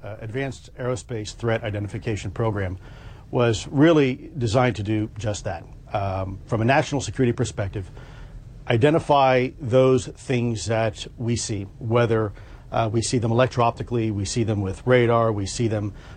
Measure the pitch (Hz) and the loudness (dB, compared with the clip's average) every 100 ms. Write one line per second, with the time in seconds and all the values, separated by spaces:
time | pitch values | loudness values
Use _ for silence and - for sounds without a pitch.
0 | 101 110 113 123 135 - - - 123 127 | -14 -12 -8 -6 -6 -8 -16 -8 -4 -4
1 | - 117 104 - 117 113 113 104 104 113 | -6 -8 -8 -4 0 0 -2 -4 -6 -6
2 | 120 101 101 - 113 101 92 92 - - | -4 -4 -6 -2 -2 0 -4 -6 -12 -18
3 | - - - 127 120 107 - 143 160 156 | -18 -18 -4 2 2 2 -2 4 6 8
4 | 135 - - - 117 127 123 107 104 110 | 4 0 -8 -4 0 4 2 0 -2 -2
5 | 107 - 107 101 104 87 85 - - 107 | -2 -4 -6 -4 -6 -8 -12 -18 -6 -4
6 | 98 95 95 95 - 113 113 143 156 143 | -2 -4 -6 -8 -4 0 4 4 2 -4
7 | - - 123 120 113 - 98 104 90 - | -4 0 0 2 -4 -4 -6 -6 -10 -14
8 | - - - - - - - 120 147 160 | -18 -18 -18 -18 -18 -16 -2 4 4 4
9 | - 143 131 127 127 - 127 131 131 131 | 4 4 6 4 2 -4 2 6 6 4
10 | - - - 123 120 110 - 113 113 - | 0 -10 -4 0 0 -2 -2 0 0 -4
11 | - - 117 117 - 101 98 - 117 120 | -12 -6 -4 -2 -4 -6 -8 -10 0 2
12 | 117 113 104 - - - - 123 113 113 | 4 2 0 -6 -16 -18 -4 -2 0 0
13 | - 127 113 117 131 123 117 - 107 120 | 0 0 2 2 2 2 0 0 -4 -2
14 | 110 101 98 120 110 104 95 90 123 127 | -2 -2 -2 -2 0 0 -2 -4 4 4
15 | 117 117 113 104 95 - 113 107 101 - | 6 4 2 0 -4 -2 -2 -2 -4 -8
16 | - | -16